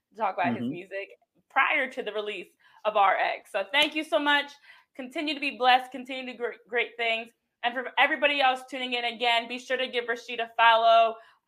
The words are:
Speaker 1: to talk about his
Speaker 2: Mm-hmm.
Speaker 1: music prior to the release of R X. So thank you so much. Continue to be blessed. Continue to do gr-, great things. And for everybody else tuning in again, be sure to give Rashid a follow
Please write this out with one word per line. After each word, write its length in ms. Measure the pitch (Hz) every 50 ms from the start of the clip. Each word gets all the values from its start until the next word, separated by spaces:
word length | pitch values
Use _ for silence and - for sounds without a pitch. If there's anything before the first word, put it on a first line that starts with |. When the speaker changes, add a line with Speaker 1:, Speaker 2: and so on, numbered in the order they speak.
| _ _ _
Speaker 1:
to 40 |
talk 180 | 208 220 190 185
about 200 | 190 180 - 113
his 80 | - 120
Speaker 2:
Mm-hmm. 80 | 127
Speaker 1:
music 380 | 160 170 - - 185 196 196 - - _ _ _ _ _ _ _
prior 400 | - - - - 311 294 262 254
to 120 | - 262 208
the 100 | 208 196
release 340 | 214 208 208 208 180 - - _ _ _ _ _ _ -
of 120 | 214 208
R 200 | 208 196 190 160
X. 340 | - 185 170 - - - -
So 140 | - 196 196 - -
thank 240 | 285 302 302 302
you 80 | 311 311
so 160 | 311 339 294
much. 320 | 294 285 285 285 277 285 - - _ - - - _ _ _
Continue 400 | - 262 254 - 330 302 302 302
to 60 | 285
be 180 | 285 277 220 214
blessed. 320 | 247 254 247 254 254 254
Continue 360 | - 262 247 269 269 262 254
to 60 | 254 233
do 60 | 208
gr-, 120 | 240 226 190 - _ _
great 280 | 226 240 226 220 -
things. 320 | - 233 226 226 226 233 233 _ _ _ _ _ _ -
And 100 | 240 233
for 120 | 262 240 247 - 240
everybody 420 | 269 277 269 254 294 285 285 277
else 200 | 262 262 254 254 254 -
tuning 220 | 277 262 254 254 247
in 120 | 240 240
again, 420 | 240 233 226 247 240 233 233 240 233
be 100 | 247 247
sure 180 | 247 - 262
to 120 | 247 262 240
give 160 | 233 240 240 233
Rashid 300 | 240 240 - - 240 233
a 100 | 233 226 -
follow 600 | - 226 233 226 226 226 226 226 226 226 226 220 - - - _ _ _